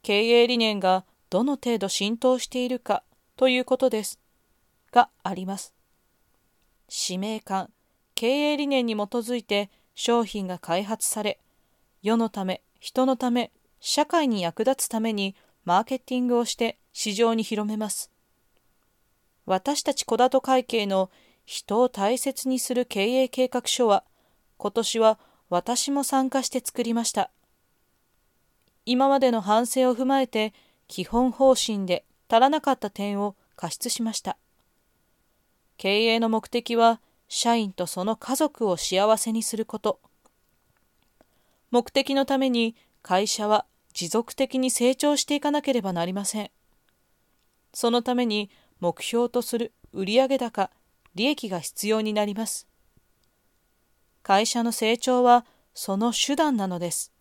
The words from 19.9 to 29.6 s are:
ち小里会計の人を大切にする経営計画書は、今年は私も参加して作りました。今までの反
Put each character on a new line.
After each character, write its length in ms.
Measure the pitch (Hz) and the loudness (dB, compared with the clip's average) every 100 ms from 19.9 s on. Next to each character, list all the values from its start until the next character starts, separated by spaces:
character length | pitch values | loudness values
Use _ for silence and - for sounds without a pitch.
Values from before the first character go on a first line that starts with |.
ち 120 | 269 - | -4 -2
小 120 | 226 | 2
里 240 | 254 262 | 4 4
会 220 | 262 262 | 2 0
計 220 | 247 226 202 | 2 -4 0
の 240 | 190 190 _ _ _ - | 0 0 _ _ _ -14
人 360 | - - 214 | -14 -2 2
を 80 | 247 | 2
大 280 | 226 202 254 | 2 0 0
切 300 | 320 - 262 | -2 -4 -4
に 120 | 254 | -4
す 140 | - | -2
る 120 | 247 247 | -2 -2
経 160 | 202 | 0
営 260 | 202 254 254 | 2 2 0
計 200 | 254 254 | 0 0
画 160 | 254 - | -2 -4
書 220 | - 233 | 0 4
は、 160 | 196 _ _ _ _ _ _ | 4 _ _ _ _ _ _
今 140 | 208 | -4
年 280 | 226 220 226 | -2 -2 4
は 200 | 220 220 _ _ _ | 4 4 _ _ _
私 420 | 175 196 247 - | -4 -2 -4 -2
も 120 | 285 | -2
参 260 | 262 269 262 | 0 0 0
加 140 | 269 | -2
し 60 | 247 | -2
て 120 | 262 | -6
作 200 | - - | -6 -4
り 100 | 233 | -2
ま 100 | 233 | -2
し 80 | 226 | -2
た。 200 | - - _ _ _ _ _ _ _ _ _ _ _ _ _ _ _ - | -2 -4 _ _ _ _ _ _ _ _ _ _ _ _ _ _ _ -2
今 240 | 247 277 | 2 4
ま 100 | 277 | 4
で 120 | 254 | 2
の 100 | 226 | 2
反 260 | 196 220 | 2 2